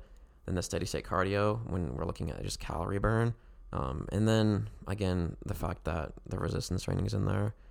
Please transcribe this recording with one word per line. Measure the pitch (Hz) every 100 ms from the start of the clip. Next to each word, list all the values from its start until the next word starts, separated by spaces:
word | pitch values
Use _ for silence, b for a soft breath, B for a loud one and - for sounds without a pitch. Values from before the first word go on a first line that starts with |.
| b b b b -
than | 90
the |
steady | - - 101
state | - -
cardio | 90 95 101 104 110 113
when | 90 80 67
we're | 85
looking | - 85
at | -
just | 98 -
calorie | - 76 92 98
burn. | 104 113 117 117 b b b
Um, | - 65 69 -
and | 95 110
then, | 110 107 104 107 - -
again, | 101 95 90 85 - -
the |
fact | - 85 87
that | 78 82 73 - -
the | -
resistance | 82 - - 90
training | - 92 98
is |
in | 107 98
there | 101 104 - b